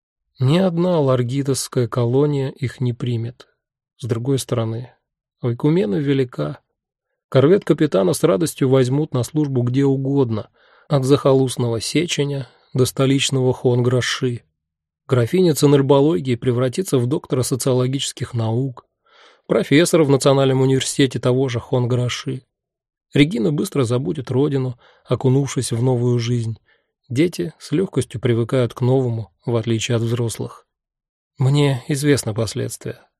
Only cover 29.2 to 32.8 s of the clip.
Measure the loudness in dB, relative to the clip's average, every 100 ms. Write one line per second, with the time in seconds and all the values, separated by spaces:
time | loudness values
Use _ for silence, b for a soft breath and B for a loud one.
29.2 | -10 _ -4 -4 -2 -2 -2 -2 -2 -2
30.2 | -4 -6 -10 -12 _ _ _ _ _ _
31.2 | _ _ 2 2 2 0 -4 -2 2 0
32.2 | 0 -4 -4 -4 -8 -8